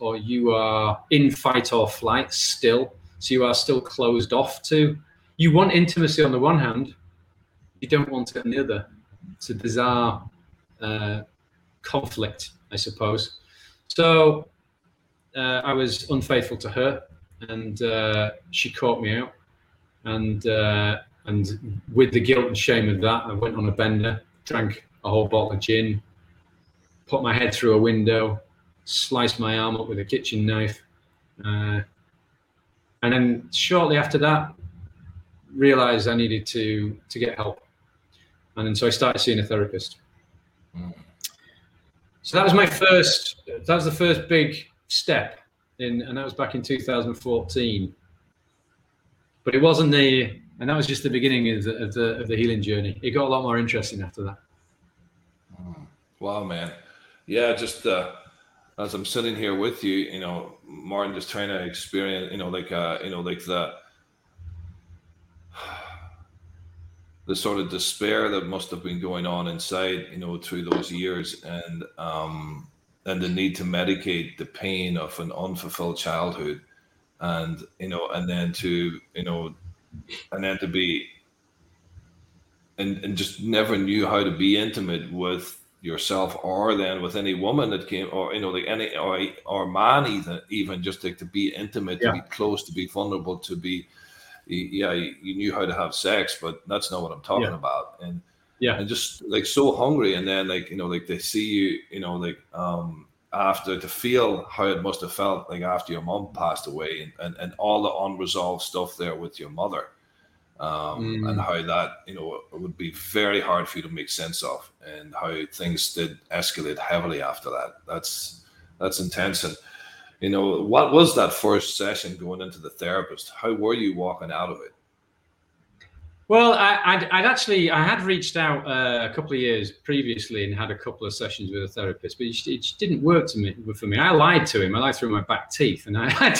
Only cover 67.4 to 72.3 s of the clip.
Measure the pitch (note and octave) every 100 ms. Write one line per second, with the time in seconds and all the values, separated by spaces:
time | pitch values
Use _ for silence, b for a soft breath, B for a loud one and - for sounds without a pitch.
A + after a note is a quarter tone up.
67.4 | G#2+ G2+ F2 F2+ - - G#2 G#2+ G#2+ G2+
68.4 | F2 F#2+ - F2 F2 F2 F2+ F2+ F2 F2
69.4 | F2 E2+ - F#2 F#2 F2+ - F2+ F2 E2+
70.4 | - F2+ E2+ - F2 F2 F#2 F2+ E2 -
71.4 | D#2+ F2 E2+ E2 - - E2 D#2 D#2